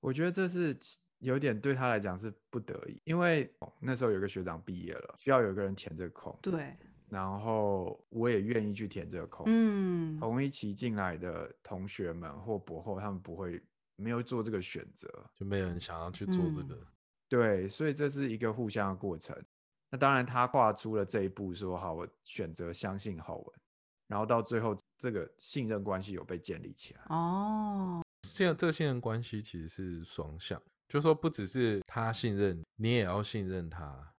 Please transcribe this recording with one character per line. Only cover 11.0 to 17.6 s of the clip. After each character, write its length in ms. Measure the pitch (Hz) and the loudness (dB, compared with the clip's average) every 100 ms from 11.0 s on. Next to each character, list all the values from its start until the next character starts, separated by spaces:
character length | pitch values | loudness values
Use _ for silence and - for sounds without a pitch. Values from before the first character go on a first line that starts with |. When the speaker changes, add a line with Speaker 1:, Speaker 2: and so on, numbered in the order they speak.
| 92 80 | 0 -2
Speaker 1:
的 340 | 87 82 - - | -4 -6 -8 -12
同 240 | - 95 98 | -10 -8 -8
学 240 | - 90 | -4 -4
们 180 | 85 82 71 | -4 -8 -10
或 160 | 98 104 | -4 -4
博 240 | - 80 | -4 -10
后， 180 | 82 95 | -6 -4
他 100 | 104 | -4
们 120 | 98 | -6
不 140 | 92 82 | -8 -8
会， 240 | 92 87 _ _ _ - | -6 -8 _ _ _ -8
没 140 | 104 | -2
有 120 | 117 | -2
做 220 | 120 123 | -2 -2
这 80 | 110 | 0
个 100 | 107 | -2
选 240 | 90 - - | -4 -8 -10
择。 140 | - - - - | -14 -16 -16 -20
Speaker 3:
就 120 | _ 98 | _ -2
没 140 | 101 | 0
有 80 | 92 | 0
人 100 | 87 | -2
想 180 | - 82 | -4 -6
要 140 | 85 | -6
去 140 | 87 98 | -6 0
做 180 | 185 90 | 2 2
这 80 | 151 | 0
个。 120 | 143 - | -6 -10
Speaker 2:
嗯。 120 | - _ _ _ _ | -14 _ _ _ _
Speaker 1:
对， 400 | 123 113 98 | 4 6 4